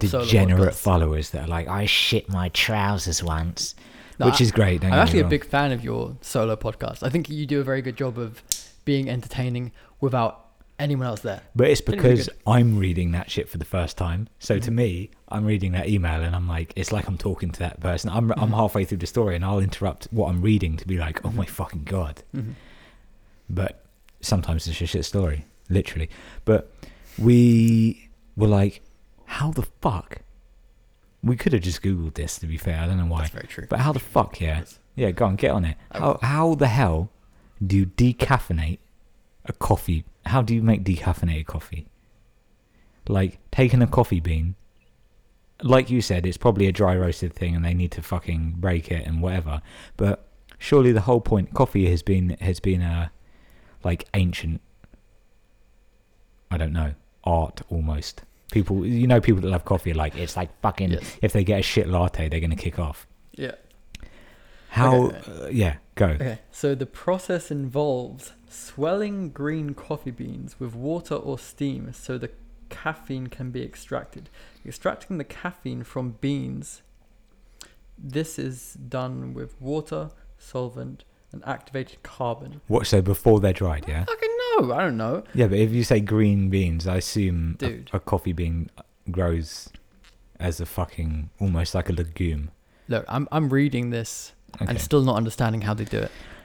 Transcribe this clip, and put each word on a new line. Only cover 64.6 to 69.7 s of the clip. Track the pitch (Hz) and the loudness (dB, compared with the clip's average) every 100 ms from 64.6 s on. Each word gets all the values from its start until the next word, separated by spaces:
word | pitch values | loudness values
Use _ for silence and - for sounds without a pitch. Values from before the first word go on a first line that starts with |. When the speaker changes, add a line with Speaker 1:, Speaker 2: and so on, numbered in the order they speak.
| - | -6
Speaker 2:
How, | 117 131 127 127 | 0 4 4 2
Speaker 1:
Okay. | - - - | -2 -12 -14
Speaker 2:
uh, | - | -4
yeah, | 123 92 71 - | 0 0 0 -8
go. | - 95 | 0 2
Speaker 1:
Okay, | 76 131 110 - | 2 -2 -6 -14
so | - 143 | -4 -2
the | 135 131 | -2 -6
process | - - 185 - 180 - | -6 -2 -2 -2 -6 -4
involves | 147 135 135 147 127 123 - - - - | -8 -4 -2 -2 -2 -6 -12 -20 -20 -20
swelling | - - - 151 196 208 196 175 | -20 -16 -6 -2 -2 -4 -6 -8
green | 135 143 160 147 | -6 -4 -4 -6